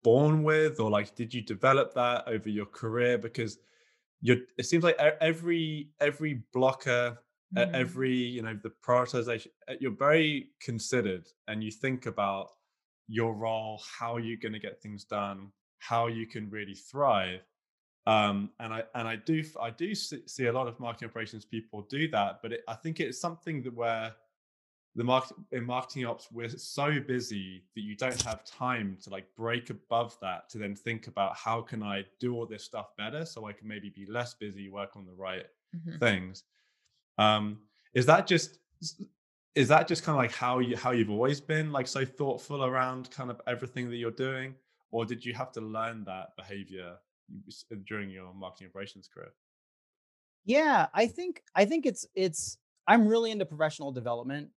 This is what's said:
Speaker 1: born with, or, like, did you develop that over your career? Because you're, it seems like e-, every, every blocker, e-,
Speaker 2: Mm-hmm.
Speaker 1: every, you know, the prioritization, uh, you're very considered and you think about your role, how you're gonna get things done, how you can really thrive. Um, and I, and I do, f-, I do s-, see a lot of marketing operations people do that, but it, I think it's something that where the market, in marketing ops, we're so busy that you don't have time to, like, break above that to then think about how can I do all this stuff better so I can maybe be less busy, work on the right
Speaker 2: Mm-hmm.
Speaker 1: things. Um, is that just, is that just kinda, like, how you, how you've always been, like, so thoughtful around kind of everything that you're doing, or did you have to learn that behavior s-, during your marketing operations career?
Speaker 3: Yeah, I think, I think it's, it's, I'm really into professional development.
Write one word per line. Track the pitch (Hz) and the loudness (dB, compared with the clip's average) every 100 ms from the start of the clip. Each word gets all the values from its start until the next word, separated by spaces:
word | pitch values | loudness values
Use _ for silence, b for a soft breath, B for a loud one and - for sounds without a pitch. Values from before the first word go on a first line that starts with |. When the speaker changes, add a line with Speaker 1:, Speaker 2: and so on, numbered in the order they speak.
Speaker 1:
born | 117 123 151 156 | 8 8 8 6
with, | 151 156 156 - | 6 6 4 2
or, | 110 | 2
like, | 104 104 - | 2 0 -8
did | 117 | -6
you | 120 | -6
develop | 110 101 135 139 123 131 | -6 2 6 6 4 2
that | 123 120 - | 2 2 -2
over | 110 107 | -4 -2
your | 104 101 | -4 -4
career? | - 117 117 123 120 | -6 -4 2 4 2
Because | 113 120 113 - _ _ _ _ _ _ | -2 -4 -6 -6 _ _ _ _ _ _
you're, | 113 123 - - | 4 4 4 -6
it | - | 2
seems | 170 | 4
like | 170 160 | 4 6
e-, | 147 156 | 4 6
every, | 160 165 170 170 160 151 151 _ | 2 2 0 0 0 -4 -8 _
every | 147 143 156 131 - | 0 2 -4 -4 -4
blocker, | 127 131 131 139 123 123 117 _ _ _ 185 | 4 4 4 0 2 2 -4 _ _ _ 2
e-, | |
Speaker 2:
Mm-hmm. | 120 139 | 2 2
Speaker 1:
every, | 123 127 131 127 | -2 0 2 2
you | 123 123 | 0 -4
know, | 113 107 | -6 -6
the | 110 | -10
prioritization, | _ - 123 120 127 117 113 - _ - | _ 4 4 4 0 0 -4 -6 _ -12
uh, | 120 | -6
you're | 131 | -4
very | 101 139 160 156 143 - _ | 2 6 6 6 0 -6 _
considered | - 117 - 127 104 92 82 _ - | -8 -6 0 0 0 -2 -8 _ -8
and | 107 | -6
you | 107 | -6
think | - 135 127 120 | -4 -4 -2 -4
about | 107 101 98 92 _ _ _ _ _ - | -2 0 0 -6 _ _ _ _ _ -6
your | 107 113 | 0 0
role, | 107 113 110 110 107 - - | 0 -2 -2 -4 -10 -14 -8
how | 117 120 | -6 -4
you're | 113 113 | -6 -6
gonna | 113 107 | -8 -8
get | 104 - | -10 -12
things | 107 101 - | -14 -14 -6
done, | 104 101 98 98 _ _ _ | -4 -4 -6 -14 _ _ _
how | - 117 117 | -2 0 0
you | 113 110 | -2 -8
can | 117 107 | -8 -10
really | 107 101 95 | -8 -10 -14
thrive. | - 135 143 104 92 92 _ _ _ _ _ _ - | -12 0 4 4 2 -6 _ _ _ _ _ _ 2
Um, | 110 104 101 104 _ | 4 4 2 -4 _
and | 113 | -8
I, | 110 113 | -8 -6
and | 123 113 | -6 -4
I | 113 | -4
do, | - 160 | 0 -2
f-, | 156 - | -2 -6
I | 117 | -8
do | 113 175 | -4 -4
s-, | 214 - 143 - | -4 -6 -10 -14
see | - 123 | -2 0
a | |
lot | 120 123 | 0 -2
of | 117 | -6
marketing | 120 113 117 | -8 -8 -10
operations | 113 110 110 - | -8 -8 -10 -10
people | 113 113 104 | -10 -10 -16
do | 101 139 160 | -8 -4 0
that, | 107 98 85 | 2 0 -2
but | 113 | -8
it, | 117 - | -8 -8
I | 117 | -8
think | 165 160 | -8 -4
it's | 139 - | -4 -4
something | 175 165 - 151 | -6 -6 -8 -6
that | 123 | -6
where | 117 117 113 110 - _ _ _ _ _ _ _ - | -2 0 0 -4 -12 _ _ _ _ _ _ _ -2
the | |
market, | 120 127 127 - - | 4 2 2 -14 -8
in | 127 120 | -6 -4
marketing | 123 - 139 120 | -4 -4 -6 -6
ops, | 123 - | -6 -10
we're | 113 117 | -10 -8
so | 117 - - 143 147 | -8 -8 -2 0 0
busy | 127 123 110 104 95 92 _ 113 | 0 -4 -2 -8 -8 -14 _ -12
that | |
you | 104 104 | -10 -4
don't | 131 117 | -2 -2
have | 120 110 - | -4 -4 -10
time | - 127 123 101 92 | -6 -2 -2 -2 -6
to, | - | -12
like, | 98 98 - | -14 -14 -8
break | 113 120 120 | -2 -2 -4
above | 107 _ 117 117 - | -14 _ 0 0 -6
that | 95 87 - | -8 -8 -10
to | 110 | -8
then | 104 98 | -8 -6
think | - 113 113 | -6 -6 -8
about | 107 98 - | -2 -2 -2
how | 113 113 | -4 -4
can | 110 113 | -4 -8
I | 104 98 95 _ | -4 -6 -6 _
do | 123 117 | -6 -4
all | 113 | -8
this | 107 | -10
stuff | - 113 104 - | -10 -12 -12 -10
better | 107 147 165 | -8 -8 -10
so | - 107 | -12 -14
I | |
can | 101 107 | -14 -12
maybe | 107 101 | -12 -12
be | 98 98 | -16 -8
less | 113 120 | -4 -6
busy, | - 104 98 98 | -8 -12 -10 -12
work | 98 98 104 | -8 -10 -10
on | 92 | -20
the | |
right | 90 95 95 - _ _ 175 | -10 -8 -8 -10 _ _ -12
Speaker 2:
Mm-hmm. | 165 165 | -10 0
Speaker 1:
things. | 117 98 92 95 _ _ _ _ _ _ _ - | 2 2 -4 -14 _ _ _ _ _ _ _ 4
Um, | 107 107 104 107 _ _ _ | 6 6 0 -6 _ _ _
is | 131 123 | 2 6
that | 170 196 | 6 6
just, | 170 - _ _ _ 165 - - _ _ _ _ - | 2 2 _ _ _ -12 -12 -18 _ _ _ _ 2
is | 120 | 8
that | 156 - | 8 6
just | 165 - | -2 2
kinda, | 147 | 2
like, | 117 | 2
how | - 123 127 | 0 0 2
you, | 123 113 | 2 0
how | 127 | 2
you've | 123 104 | 2 2
always | 104 127 143 | 2 2 0
been, | - 156 156 | -2 -2 0
like, | 143 131 | -2 -2
so | 139 131 | -4 -4
thoughtful | - 139 127 - 143 | -2 -4 -4 -6 -2
around | 131 131 127 127 123 | 0 0 0 -2 -10
kind | - 127 | -10 -10
of | 120 - | -8 -6
everything | 120 127 131 123 | -6 -6 -6 -6
that | 120 | -4
you're | 117 | -6
doing, | 113 131 131 131 131 _ _ _ | -4 -4 -4 -8 -12 _ _ _
or | 113 113 | -4 -4
did | 120 120 | -6 -6
you | |
have | 117 131 | -6 -8
to | 113 | -8
learn | 110 110 113 113 98 | -8 -4 -4 -6 -10
that | 92 - - | -10 -12 -16
behavior | 92 101 95 92 87 87 _ _ _ 101 101 | -14 -12 -12 -14 -14 -16 _ _ _ -20 -18
s-, | - - 107 98 | -20 -16 -16 -8
during | 107 98 | -8 -8
your | 95 92 | -12 -16
marketing | 95 92 92 92 | -14 -14 -14 -18
operations | 90 98 95 - | -12 -14 -14 -20
career? | - - _ _ _ _ _ _ _ _ _ _ _ 190 | -20 -20 _ _ _ _ _ _ _ _ _ _ _ 2
Speaker 3:
Yeah, | 269 311 226 156 | 4 6 6 4
I | 180 226 | 4 2
think, | - 359 - _ - | 2 -8 -8 _ 4
I | 208 | 4
think | 330 262 | 4 0
it's, | 196 - - | -2 -8 -2
it's, | 185 156 - - _ _ - | -2 -2 -8 -10 _ _ 6
I'm | 226 214 | 6 8
really | 226 226 | 4 2
into | 214 190 | -2 -4
professional | 151 156 151 143 | 0 0 0 -6
development. | 127 120 120 127 143 147 | -4 -4 -4 -4 -6 -8